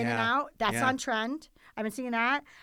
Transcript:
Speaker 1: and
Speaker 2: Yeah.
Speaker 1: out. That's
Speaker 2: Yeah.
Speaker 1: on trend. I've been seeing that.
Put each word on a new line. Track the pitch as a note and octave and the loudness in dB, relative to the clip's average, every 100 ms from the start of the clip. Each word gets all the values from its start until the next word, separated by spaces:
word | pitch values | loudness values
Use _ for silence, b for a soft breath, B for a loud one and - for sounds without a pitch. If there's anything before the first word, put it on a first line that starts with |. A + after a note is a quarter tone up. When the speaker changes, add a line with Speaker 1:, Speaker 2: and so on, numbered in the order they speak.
| A#3 | 0
Speaker 1:
and | |
Speaker 2:
Yeah. | A3+ A3+ | 2 2
Speaker 1:
out. | B3 - - | 0 -2 -2
That's | A3 A#3 | 0 2
Speaker 2:
Yeah. | C4 | 0
Speaker 1:
on | C4 | 0
trend. | - A3 A3+ D#4 - B B - | -2 -2 -2 -6 -10 B B -6
I've | |
been | G#3+ | -4
seeing | A#3+ B3+ | -4 -2
that. | A3+ A#3+ C#4+ C#4+ B | 0 2 0 -4 B